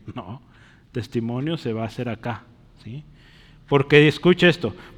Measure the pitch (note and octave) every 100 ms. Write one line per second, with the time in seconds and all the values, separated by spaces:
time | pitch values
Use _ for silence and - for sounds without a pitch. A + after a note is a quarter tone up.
0 | - B2 F2+ B2+ _ _ - _ _ B2
1 | A2 B2 A2+ B2 D3 E3 A#2+ A2 A2+ -
2 | A#2+ A2 B2 A#2 - _ _ _ G#2+ C3+
3 | - - - _ - - - C#3+ C3+ D3
4 | D3+ - F3 F3+ F3+ D#3 A2 - -